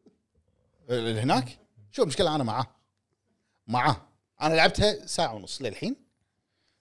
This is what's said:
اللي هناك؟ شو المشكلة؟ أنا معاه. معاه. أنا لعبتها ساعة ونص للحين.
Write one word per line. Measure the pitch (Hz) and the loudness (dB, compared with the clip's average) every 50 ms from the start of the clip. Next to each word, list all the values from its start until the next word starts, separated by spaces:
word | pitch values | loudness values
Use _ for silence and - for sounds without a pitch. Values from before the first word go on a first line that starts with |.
| _ - _ _ _ _ _ _ _ _ _ _ _ _ _ _ _ - | _ -20 _ _ _ _ _ _ _ _ _ _ _ _ _ _ _ -4
اللي | 123 120 113 117 113 107 | -4 -2 -2 -2 -2 -2
هناك؟ | 117 135 185 240 - - - - _ _ _ _ - _ | 0 2 2 0 0 -4 -10 -18 _ _ _ _ -20 _
شو | - - 208 | -2 -2 -2
المشكلة؟ | 165 131 - 190 165 151 | -2 0 0 0 0 0
أنا | 151 131 | 0 -2
معاه. | 113 107 120 127 - _ _ _ _ _ _ _ _ _ _ _ _ _ _ _ _ _ _ _ | -2 -2 -4 -4 -6 _ _ _ _ _ _ _ _ _ _ _ _ _ _ _ _ _ _ _
معاه. | - 113 123 123 151 135 - - _ _ _ _ _ _ _ | -4 -2 2 2 2 2 0 -4 _ _ _ _ _ _ _
أنا | 147 156 165 | -2 2 4
لعبتها | 160 165 175 170 - 196 214 208 - - | 6 6 4 4 4 2 2 2 0 -6
ساعة | - - - 170 131 110 | -8 -4 -2 -2 -2 -4
ونص | 104 92 - - - 131 | -8 -12 -12 -12 -8 -6
للحين. | 110 95 - 151 208 277 - _ _ _ _ _ _ _ _ _ _ _ _ _ _ _ _ | -8 -6 -4 -6 -6 -6 -6 _ _ _ _ _ _ _ _ _ _ _ _ _ _ _ _